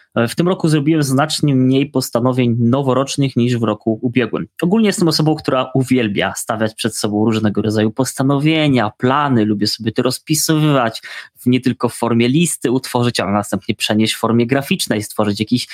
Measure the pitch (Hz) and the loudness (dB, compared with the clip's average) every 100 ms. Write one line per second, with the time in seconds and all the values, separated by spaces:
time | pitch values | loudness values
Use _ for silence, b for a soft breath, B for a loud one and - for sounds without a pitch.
0 | B - 117 - 175 185 165 151 147 160 | B -2 -2 0 -2 0 0 2 2 2
1 | 135 131 151 - 151 131 127 135 147 131 | 2 0 0 0 0 2 4 2 0 -2
2 | - 120 127 127 120 117 117 135 139 123 | -2 0 0 2 0 2 2 2 2 0
3 | 135 - 139 123 120 120 110 104 - 110 | -2 -2 -2 0 0 0 -2 -2 -2 -2
4 | 127 123 113 - - - 175 220 214 185 | -2 -2 -2 -4 -6 -4 0 2 2 2
5 | 170 156 156 156 - 131 127 131 127 127 | 0 2 0 0 0 -2 0 -2 2 2
6 | 110 98 95 - - 110 110 - 107 - | 0 -2 -4 -4 -6 -2 -4 -2 -6 -4
7 | 107 104 110 110 107 101 107 107 110 107 | -2 0 0 2 0 0 -2 0 0 0
8 | 127 - 135 139 151 160 151 127 107 - | -4 0 0 2 2 2 2 2 0 -2
9 | 127 143 143 123 107 107 104 - 113 - | 0 0 2 2 2 0 -2 -2 -4 -2
10 | 123 - - 156 - 156 151 139 117 - | -2 -2 -4 -2 0 2 4 2 0 -4
11 | B B B - 127 127 127 117 120 - | B B B -6 0 2 0 -2 -4 -2
12 | 117 117 120 147 175 - 127 127 - 123 | 0 2 2 2 0 -2 -2 -2 -2 0
13 | 120 - 95 104 101 98 - 107 - 107 | 0 0 0 0 -2 -6 -4 -4 0 0
14 | 110 - 110 117 120 135 139 92 - 110 | 0 0 0 2 2 0 -2 -4 -2 -4
15 | 101 - 104 101 107 123 - | -4 -2 -2 -2 -2 -2 -4